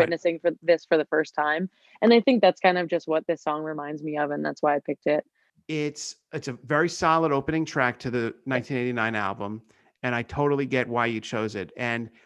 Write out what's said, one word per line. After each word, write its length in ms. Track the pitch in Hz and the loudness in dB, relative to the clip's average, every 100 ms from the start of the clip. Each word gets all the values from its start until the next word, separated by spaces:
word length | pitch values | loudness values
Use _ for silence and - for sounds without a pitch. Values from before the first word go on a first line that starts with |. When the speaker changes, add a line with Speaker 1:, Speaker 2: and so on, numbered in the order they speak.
Speaker 1:
witnessing 360 | 165 170 175 165 | 2 2 -2 0
for 140 | 170 156 | -2 -2
this 220 | 165 165 | 2 2
for 120 | - 160 | 2 0
the 80 | 151 | 2
first 280 | 156 151 | 0 -2
time. 340 | - 151 156 190 - _ - | -2 -2 0 -4 -8 _ 0
And 140 | 220 | 6
I 60 | 233 | 6
think 220 | 220 247 | 6 4
that's 180 | 185 - | 4 4
kind 180 | 185 180 | 2 2
of 80 | 170 | 0
just 220 | 170 - | -2 0
what 180 | 160 - | -2 0
this 160 | 160 | -2
song 220 | - 151 | -2 -4
reminds 400 | 156 156 147 151 | -4 -8 -8 -8
me 120 | 151 151 | -6 -4
of. 120 | 147 | -2
And 140 | 147 | -2
that's 180 | 151 147 | -4 -2
why 140 | 151 147 | 0 0
I 20 | |
picked 280 | - 143 - | -2 -4 0
it. 180 | 151 - _ _ _ - | -2 -2 _ _ _ -8
Speaker 2:
It's, 480 | 156 151 147 - - _ | -4 -4 -6 -12 -14 _
it's 140 | 156 - | -10 -8
a 60 | 123 | -10
very 240 | 120 151 170 | -2 0 0
solid 440 | - 170 160 165 | 0 2 2 2
opening 320 | 139 135 156 | 0 0 -2
track 340 | 156 151 123 120 | -2 0 0 0
to 100 | 131 | -4
the 220 | 120 117 - - | -2 -2 -4 -4
nineteen 300 | 127 117 131 | -4 -2 -4
eighty-nine 400 | 123 120 113 110 | -2 -2 -2 0
album. 460 | 98 98 101 107 - _ _ _ | -4 -4 -6 -8 -12 _ _ _
And 100 | 127 | -4
I 80 | 120 | -2
totally 440 | 117 - 143 139 135 | -4 -2 0 0 0
get 220 | 131 117 | 0 0
why 180 | 117 117 | 0 0
you 140 | 113 | -2
chose 360 | 107 117 110 107 | -4 -4 -4 -4
it. 160 | 92 - | -8 -6
And 320 | 120 117 117 - | -4 -4 -6 -14